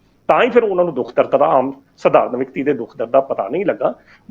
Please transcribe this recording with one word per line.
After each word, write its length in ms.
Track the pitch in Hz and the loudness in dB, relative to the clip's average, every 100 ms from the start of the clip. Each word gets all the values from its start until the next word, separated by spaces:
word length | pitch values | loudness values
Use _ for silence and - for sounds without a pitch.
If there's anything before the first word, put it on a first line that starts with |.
| _ _ - | _ _ 0
ਤਾਂ 160 | 160 | 2
ਹੀ 60 | 240 | 2
ਫਿਰ 140 | 233 | 2
ਉਹਨਾਂ 220 | 226 180 175 | 2 0 0
ਨੂੰ 80 | |
ਦੁੱਖ 200 | 127 120 - | -2 -2 -2
ਦਰਦ 200 | 117 131 | 0 2
ਦਾ, 100 | 151 | 2
ਆਮ 280 | 147 131 135 _ _ | 2 0 -6 _ _
ਸਧਾਰਨ 400 | - 117 110 123 | 2 2 2 -4
ਵਿਅਕਤੀ 260 | 131 - | -6 -4
ਦੇ 100 | 135 | -4
ਦੁੱਖ 240 | 147 113 - | -4 -6 -8
ਦਰਦ 120 | 117 | 0
ਦਾ 100 | 135 | 0
ਪਤਾ 280 | 135 117 98 | 0 -4 -6
ਨਹੀਂ 180 | 156 196 | -4 -4
ਲੱਗਾ। 300 | - 156 - _ - - | -2 -4 -6 _ -20 -4